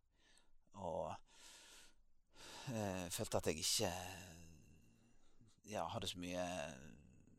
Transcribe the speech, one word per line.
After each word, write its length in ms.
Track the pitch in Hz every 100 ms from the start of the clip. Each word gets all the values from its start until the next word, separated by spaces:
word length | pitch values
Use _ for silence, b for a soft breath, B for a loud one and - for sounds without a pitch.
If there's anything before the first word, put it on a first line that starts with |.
| _ b b b b b - 98
Og, 380 | 87 82 80 - B B B B B B B B - - _ B B B 135
eh, 380 | 113 101 92 87
følte 260 | - 107 101
at 80 | 92
jeg 160 | 78
ikke, 300 | 92 - 98 90 90 90 92 82 - - - - - - b b b b - - -
ja, 160 | 104 82
hadde 240 | 107 95
så 80 | 90
mye 260 | 87 90 87 90 76 65 73 62 65 64 -